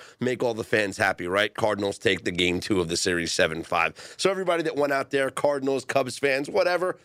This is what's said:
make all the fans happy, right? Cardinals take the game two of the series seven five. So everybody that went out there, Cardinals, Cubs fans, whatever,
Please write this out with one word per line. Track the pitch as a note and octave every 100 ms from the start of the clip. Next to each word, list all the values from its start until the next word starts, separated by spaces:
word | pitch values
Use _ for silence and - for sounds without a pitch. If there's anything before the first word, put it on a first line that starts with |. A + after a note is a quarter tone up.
| - -
make | B2 B2
all | B2
the | G#2+
fans | G2 A2 G2 F#2+
happy, | G2 F2+ F2
right? | G2 G#2+
Cardinals | - G#2+ G2+ G2+ -
take | G#2+ F#2
the | G2+
game | F2 F2+ F2+
two | - G2
of | E2
the | E2+
series | F#2+ E2+ E2
seven | - E2+ D#2+
five. | - E2+ D#2+ - - -
So | F#3
everybody | F#3+ F3+ E3+
that | D#3 C3+
went | C#3+
out | C3+ B2+
there, | C#3 C3+
Cardinals, | - D3 C#3+ C3+ C3+
Cubs | - C#3 B2+ -
fans, | C#3 C3+ C#3+
whatever, | G3 F3+ F3 F3+ -